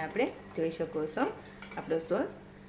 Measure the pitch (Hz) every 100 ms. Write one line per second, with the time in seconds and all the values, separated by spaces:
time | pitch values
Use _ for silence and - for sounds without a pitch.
0 | 156 208 294 - - - 165 - 165 156
1 | 156 - 285 - - - - - 151 160
2 | - 190 359 - - -